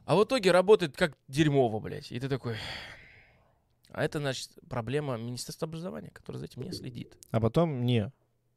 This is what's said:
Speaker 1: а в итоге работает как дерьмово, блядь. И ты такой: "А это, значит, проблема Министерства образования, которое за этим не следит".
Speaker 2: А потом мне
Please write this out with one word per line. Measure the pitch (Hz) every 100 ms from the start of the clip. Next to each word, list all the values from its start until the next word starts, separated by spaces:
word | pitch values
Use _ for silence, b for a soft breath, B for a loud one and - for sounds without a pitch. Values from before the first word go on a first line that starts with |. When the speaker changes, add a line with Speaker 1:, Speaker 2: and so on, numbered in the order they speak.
| -
Speaker 1:
а | 170
в |
итоге | 220 262 185
работает | 180 185 214 160 -
как | 175 - -
дерьмово, | 135 151 143 117 107
блядь. | 98 98 -
И | 120
ты | 131
такой: | 139 120 110 B B B B B B B B B B _ _ _
"А | -
это, | 151 156
значит, | 143 127 - - -
проблема | 123 110 147 143 113
Министерства | 120 123 - - 165
образования, | 160 185 214 175
которое | - - 127
за | 147
этим | -
не | -
следит". | - 131 123 - - -
Speaker 2:
А | 117
потом | 113 160 170
мне | 127 120 117 101 - _ _ _